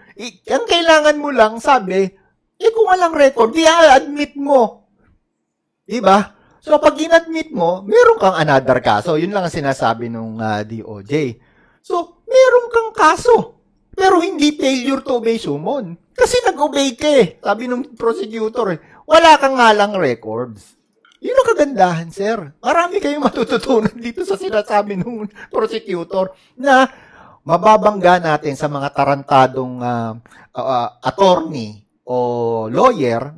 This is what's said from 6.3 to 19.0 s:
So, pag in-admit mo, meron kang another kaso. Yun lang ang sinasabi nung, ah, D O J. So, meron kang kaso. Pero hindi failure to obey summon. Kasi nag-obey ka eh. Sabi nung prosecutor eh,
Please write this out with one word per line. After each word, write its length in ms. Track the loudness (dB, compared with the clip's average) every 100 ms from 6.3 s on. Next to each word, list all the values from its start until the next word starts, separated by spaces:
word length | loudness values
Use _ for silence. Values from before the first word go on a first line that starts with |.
| _ _ _
So, 160 | 0 2
pag 160 | 2
in-admit 560 | 2 2 2 2 -8 -8
mo, 320 | -2 -2 -2
meron 400 | 0 4 4 4
kang 160 | 2 0
another 400 | 0 0 2 0
kaso. 400 | 2 -2 0 -4
Yun 160 | -2
lang 80 | -4
ang 100 | -4
sinasabi 540 | -4 -6 -2 -2 -4 -6
nung, 320 | -10 -12 -8
ah, 240 | -6 -6
D 160 | -6 -12 -14
O 160 | -18
J. 320 | -6 -4 -4 -8 _ _ _ _
So, 400 | -8 -6 -8 _ 0
meron 400 | 4 6 4 2
kang 200 | -2 -2
kaso. 640 | 0 2 2 2 2 0 _ _ _ _ 0
Pero 240 | 2 2
hindi 320 | 0 0 -2
failure 480 | 0 -2 -2 -4 -6
to 160 | -4 -4
obey 240 | -2 -4
summon. 560 | -4 -8 -6 -8 -8 -16 _
Kasi 240 | -2 0 0 -2
nag-obey 480 | -2 -2 0 -2
ka 160 | -2 0
eh. 320 | 2 0 -4
Sabi 240 | -6 -6 -4
nung 160 | -8 -10 -6
prosecutor 800 | -6 -4 -8 -8 -8 -4 -6 -6
eh, 20 | _ _